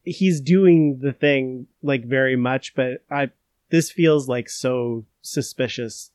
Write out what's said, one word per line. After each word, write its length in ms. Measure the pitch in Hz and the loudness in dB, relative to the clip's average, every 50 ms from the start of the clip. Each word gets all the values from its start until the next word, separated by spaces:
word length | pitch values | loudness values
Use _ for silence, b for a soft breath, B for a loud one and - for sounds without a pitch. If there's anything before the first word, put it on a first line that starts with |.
| _ | _
he's 360 | 185 170 - 190 190 170 147 | -10 -4 0 2 2 2 0
doing 580 | 135 143 180 190 196 180 170 160 156 147 139 127 | 2 2 4 6 6 6 6 6 4 2 0 -2
the 120 | 135 139 | -4 -6
thing, 560 | 127 - 147 147 143 135 131 127 127 127 123 - _ _ | -2 0 2 2 2 2 0 -2 -6 -10 -14 -18 _ _
like, 220 | - 143 139 123 113 | -4 -2 -2 -2 -2
very 320 | 120 135 131 131 131 131 | -2 0 0 2 2 2
much, 380 | 123 123 123 131 135 - - - | 0 0 0 -2 -4 -6 -6 -4
but 300 | - 127 127 127 - - _ | -4 -4 -4 -4 -8 -12 _
I, 200 | 147 143 139 - - _ _ _ _ _ _ _ | -4 -4 -4 -4 -6 _ _ _ _ _ _ _
this 200 | 165 165 160 - | 0 0 0 0
feels, 380 | - - 165 160 151 147 135 131 | -2 2 4 4 4 4 2 -2
like, 220 | 123 123 113 - | -4 -4 -6 -8
so 560 | - - - 127 127 123 120 120 117 113 110 _ _ _ | -10 -6 -4 -2 -2 -2 -2 -4 -4 -6 -10 _ _ _
suspicious. 880 | _ - - 151 123 - - - 127 120 - - 120 110 - - - - | _ -8 -6 -6 -6 -6 -6 -6 -6 -4 -4 -8 -10 -10 -10 -14 -20 -20